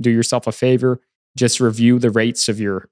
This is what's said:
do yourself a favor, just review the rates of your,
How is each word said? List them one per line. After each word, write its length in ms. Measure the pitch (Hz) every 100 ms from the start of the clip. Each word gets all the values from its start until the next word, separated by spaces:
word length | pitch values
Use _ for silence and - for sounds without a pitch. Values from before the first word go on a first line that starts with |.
do 100 | 123
yourself 380 | 113 117 123 117
a 40 |
favor, 480 | - 127 127 127 123 - _ _ -
just 240 | 120 -
review 400 | 120 110 117 123
the 100 | 120
rates 380 | 110 117 120 -
of 100 | 107
your, 300 | 101 95 -